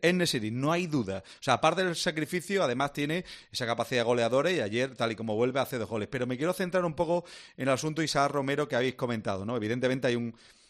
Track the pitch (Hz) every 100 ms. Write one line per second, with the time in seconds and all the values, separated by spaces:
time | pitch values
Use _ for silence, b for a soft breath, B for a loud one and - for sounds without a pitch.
0 | 170 180 170 131 107 123 143 170 175 147
1 | 95 95 - - 135 120 160 170 185 160
2 | 180 156 147 180 - 196 143 123 143 147
3 | 147 175 B B B - 117 113 113 127
4 | 117 123 117 131 170 170 104 117 135 123
5 | 117 110 113 107 127 135 123 127 104 113
6 | 101 127 123 127 165 180 180 185 175 147
7 | 165 175 170 B B - 131 127 156 151
8 | 151 143 139 139 135 143 147 120 127 -
9 | 123 113 110 95 104 123 107 123 127 131
10 | 127 120 117 B B B